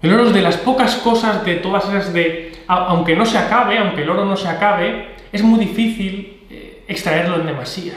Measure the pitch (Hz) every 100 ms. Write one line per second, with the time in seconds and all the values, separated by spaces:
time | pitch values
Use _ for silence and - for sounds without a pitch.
0 | 160 214 233 196 175 170 233 262 226 240
1 | 233 226 220 196 175 170 190 196 196 202
2 | 185 170 165 165 - - - 180 180 170
3 | 165 160 226 208 175 226 226 220 196 156
4 | 147 190 202 196 185 160 208 202 175 226
5 | - - - 208 220 226 202 202 226 220
6 | 190 190 196 - - - - - - 196
7 | - 160 175 175 160 139 123 - 175